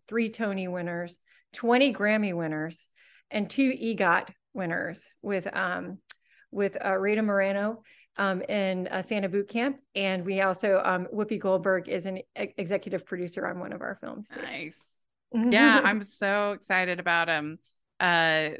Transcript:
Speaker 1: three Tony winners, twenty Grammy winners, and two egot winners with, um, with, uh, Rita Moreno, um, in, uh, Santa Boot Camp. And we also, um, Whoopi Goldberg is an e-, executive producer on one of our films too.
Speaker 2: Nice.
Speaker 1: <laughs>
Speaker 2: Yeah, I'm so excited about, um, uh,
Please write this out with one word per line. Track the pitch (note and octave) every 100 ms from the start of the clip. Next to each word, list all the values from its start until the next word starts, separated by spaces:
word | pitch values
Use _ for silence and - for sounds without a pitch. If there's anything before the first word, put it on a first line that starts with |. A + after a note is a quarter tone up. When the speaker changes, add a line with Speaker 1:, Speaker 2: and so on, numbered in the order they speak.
| -
Speaker 1:
three | A3+ A3+
Tony | A3 A3 F#3+ F#3
winners, | F3+ F3 F3 F3 F3 _ _ _
twenty | - A#3 B3 C#4
Grammy | G#3 G#3 G#3+ G#3
winners, | E3+ E3 D#3 D#3 E3+ - _ _ _ _
and | G#3+ G3+
two | - C4+
egot | C4 A3+ G#3 F#3 F3 - - _
winners | - F3 F3+ F3 F3 - _
with, | G3+ G3 F3+ -
um, | F#3 F3+ F3+ F#3+ - - _ _ _
with, | G3+ G3+ -
uh, | G3+ F#3+
Rita | G3 G#3+
Moreno, | G#3+ G3 G3 G3 G#3 A3+ - _ _ -
um, | G3 F#3
in, | - G#3 G3 F#3 F3+
uh, | F#3+
Santa | F#3 G#3+ F#3+
Boot | G3 G3+
Camp. | A3+ B3+ C#4 _
And | G3 G3 F#3+ F3
we | F#3+
also, | F#3+ F#3 G#3+ F#3+
um, | - F3+ F3+
Whoopi | G#3 G#3 G#3
Goldberg | G3+ F#3 F#3 F#3 F3
is | F#3+
an | F3+ F#3+
e-, | - - G3+ -
executive | E3+ G3 G3 F#3 -
producer | F3+ F3 F3+ F#3+
on | F3+
one | F#3+
of | -
our | - G3
films | - - G#3+
too. | C4
Speaker 2:
Nice. | C4 - D3+ - - _ _ _ _
Speaker 1:
<laughs> |
Speaker 2:
Yeah, | A#3 A#3+ A3 A#3 G#3+
I'm | G3 G#3
so | G3+ - G3+ G3+ G3+
excited | G3+ - F#3 F3+ F3
about, | F3+ E3+ E3+
um, | D#3+ D3+ D#3+ _ _ _ -
uh, | F3+ E3+ E3 D#3 D#3 -